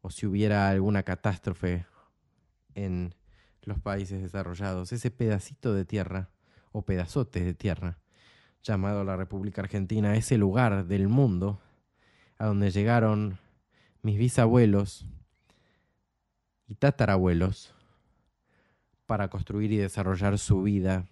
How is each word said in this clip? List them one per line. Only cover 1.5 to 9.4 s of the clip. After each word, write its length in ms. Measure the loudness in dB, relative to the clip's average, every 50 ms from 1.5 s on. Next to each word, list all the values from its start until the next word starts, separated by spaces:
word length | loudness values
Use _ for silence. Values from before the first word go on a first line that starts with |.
| -6 -4 -4 -4 -4 -4 -6 _ _ _ _ _ _ _ _ _ _ _ _ _ _ _ _ _ -12
en 400 | -8 -6 -6 -4 -4 -6 -8 -10 _ _ _ _ _ _ _ _ _ _
los 160 | -10 -10 -8
países 420 | -6 -6 -6 -6 -6 -8 -8 -10
desarrollados. 720 | -10 -8 -8 -8 -8 -8 -8 -6 -6 -6 -6 -6 -6 -8 -8
Ese 180 | -6 -6 -6
pedacito 640 | -4 -2 -2 0 0 -2 -4 -8 -18 _ -4 -2 -2
de 100 | -2 -2
tierra, 460 | -2 -4 -4 -4 -4 -6 -8 -8 -10 _ _ _ _ _ _ _ _ _
o 100 | -10 -4
pedazotes 640 | -2 -2 -2 -2 -2 -2 -4 -4 -2 -4 -4 -4
de 100 | -4 -4
tierra, 440 | -4 -2 -4 -4 -2 -4 -8 -8 -10 _ _ _ _ _ _ _ _ _ _ _ _ _
llamado 420 | -4 -2 -2 0 -2 -2 -2 -2
la 120 | -4 -4
República 460 | -6 -6 -8 -8 -8